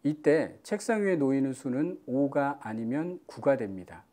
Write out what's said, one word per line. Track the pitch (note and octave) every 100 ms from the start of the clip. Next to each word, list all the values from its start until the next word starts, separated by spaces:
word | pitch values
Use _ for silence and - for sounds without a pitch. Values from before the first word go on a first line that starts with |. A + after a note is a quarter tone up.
이때 | C#3+ D3+ D3+ D#3 G#2+ -
책상 | - G3+ - A3
위에 | G3
놓이는 | F3 C3+ C3+ C3+
수는 | B2+ C3+ B2+ D#3 - -
오가 | C3 C#3 C#3+ C#3 C#3+
아니면 | A2 A2 A2+ C#3 E3+ F3+ -
구가 | - A#2 C3+
됩니다. | G#2 F#2+ F2+ D#2 _